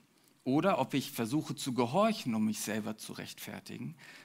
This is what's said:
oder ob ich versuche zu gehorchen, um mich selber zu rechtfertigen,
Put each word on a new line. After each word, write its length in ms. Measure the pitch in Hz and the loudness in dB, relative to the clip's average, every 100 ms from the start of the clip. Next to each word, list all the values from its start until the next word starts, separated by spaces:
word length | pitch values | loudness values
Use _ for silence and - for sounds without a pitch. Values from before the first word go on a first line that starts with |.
| _ _ _ _ | _ _ _ _
oder 360 | 127 147 190 131 | 2 4 4 4
ob 140 | 131 | 2
ich 180 | 139 131 | 0 0
versuche 440 | - 110 151 156 | -2 0 0 -2
zu 180 | - 139 | -4 -2
gehorchen, 600 | 123 117 175 220 214 123 | 2 2 4 4 2 0
um 120 | 110 | 2
mich 140 | 107 107 | 2 0
selber 380 | - 107 107 110 | -2 -2 -2 -6
zu 160 | - | -10
rechtfertigen, 840 | - 107 - - - - 104 135 - - - | -10 -10 -10 -10 -10 -10 -8 -8 -10 -18 -18